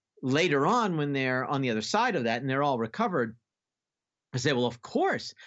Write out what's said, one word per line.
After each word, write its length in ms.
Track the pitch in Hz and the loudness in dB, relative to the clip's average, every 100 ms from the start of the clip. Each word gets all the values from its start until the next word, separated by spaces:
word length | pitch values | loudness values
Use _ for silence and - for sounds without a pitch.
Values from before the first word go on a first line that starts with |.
| _ _ | _ _
later 420 | 131 139 175 143 151 | 0 2 4 4 4
on, 320 | 240 208 160 | 2 2 0
when 160 | 147 | 0
they're 320 | 139 131 127 127 | 0 0 0 0
on 160 | 139 | 0
the 80 | 131 | 0
other 140 | 110 | 0
side 320 | 107 - 247 180 | 0 0 2 0
of 80 | |
that 180 | 113 120 | 0 -2
and 80 | 135 | -2
they're 140 | 135 | 0
all 160 | 143 123 | 0 0
recovered, 560 | 113 - 226 165 113 113 _ _ _ _ _ _ _ _ _ | -2 -2 -2 0 -2 -6 _ _ _ _ _ _ _ _ _
I 40 | 127 | -4
say, 160 | 135 | 0
"Well, 120 | 127 120 | 2 0
of 160 | - | -2
course, 520 | - 262 381 - - - | -6 -2 0 -2 -6 -16